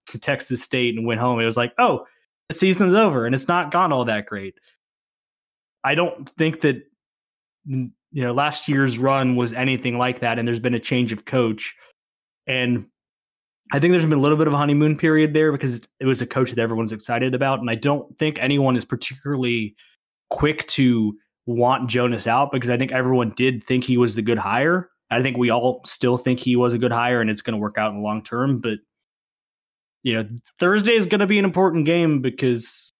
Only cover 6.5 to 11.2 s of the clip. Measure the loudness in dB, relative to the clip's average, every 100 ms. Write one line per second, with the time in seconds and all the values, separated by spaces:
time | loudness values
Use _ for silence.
6.5 | 2 0 0 -8 _ _ _ _ _ _
7.5 | _ -8 -6 -6 _ _ -4 -2 0 -2
8.5 | -2 -2 2 2 2 2 2 2 2 0
9.5 | -2 -2 0 -2 -2 -2 -2 -2 -2 -2
10.5 | -2 -2 -2 0 0 0 -4